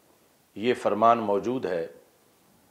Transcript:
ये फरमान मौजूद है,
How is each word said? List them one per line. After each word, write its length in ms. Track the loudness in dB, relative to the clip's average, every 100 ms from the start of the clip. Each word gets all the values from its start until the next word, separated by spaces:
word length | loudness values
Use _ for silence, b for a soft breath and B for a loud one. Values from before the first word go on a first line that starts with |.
| _ _ _ _ _ -6
ये 160 | -2
फरमान 440 | -2 -2 2 4 4
मौजूद 460 | 2 -2 -2 -4 -4
है, 280 | -4 -6 -12 _ _ _ _ _ _ _